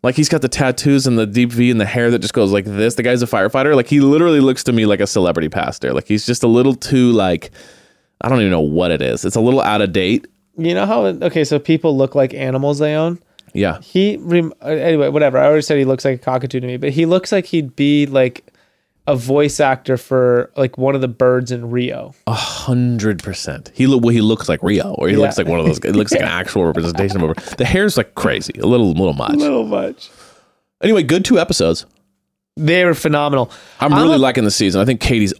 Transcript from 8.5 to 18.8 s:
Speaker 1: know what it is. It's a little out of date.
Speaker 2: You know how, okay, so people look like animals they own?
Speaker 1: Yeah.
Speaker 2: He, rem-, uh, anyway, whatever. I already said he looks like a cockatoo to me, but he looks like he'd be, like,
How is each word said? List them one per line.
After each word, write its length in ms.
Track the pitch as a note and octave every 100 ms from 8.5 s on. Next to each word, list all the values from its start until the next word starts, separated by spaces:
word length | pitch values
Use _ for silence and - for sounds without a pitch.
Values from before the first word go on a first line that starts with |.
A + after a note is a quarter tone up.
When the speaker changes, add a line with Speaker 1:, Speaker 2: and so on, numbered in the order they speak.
Speaker 1:
know 100 | E2+
what 300 | D2+ D#2 F2
it 100 | D#2+
is. 240 | C2 A#1
It's 100 | - A2+
a 40 |
little 220 | A#2 C3
out 180 | - G#2+
of 120 | G2+
date. 320 | F2+ F#2 A#2 - _ _ -
Speaker 2:
You 160 | E3
know 100 | F3+
how, 220 | G3 A#3 G3
okay, 380 | E3 E3+ E3+
so 140 | C#3+ D3
people 380 | C#3+ D#3+ E3 C#3
look 180 | C3+
like 200 | D3 C3
animals 460 | C3+ C3+ C3 C#3+ C#3+
they 140 | D3+
own? 240 | D3+ D#3+ F3 _ - _
Speaker 1:
Yeah. 240 | - G2 D#2+
Speaker 2:
He, 380 | - F#3 G3 G3+
rem-, 320 | E3+ F3 D#3+ -
uh, 60 | C#3
anyway, 400 | D#3 D#3+ D#3 C#3
whatever. 300 | C#3+ D3 B2+
I 80 | C#3
already 160 | D#3
said 160 | C#3+ D3
he 80 | C3
looks 180 | C3
like 120 | C#3+ B2+
a 20 |
cockatoo 420 | - B2+ B2+ B2+
to 60 | B2
me, 100 | B2+
but 140 | C#3+
he 160 | C#3 E3
looks 260 | F#3 F#3
like 140 | G3+ F3+
he'd 280 | E3+ C#3
be, 300 | - C#3+ D3
like, 400 | C#3+ C3+ B2+ B2 _ _ _ _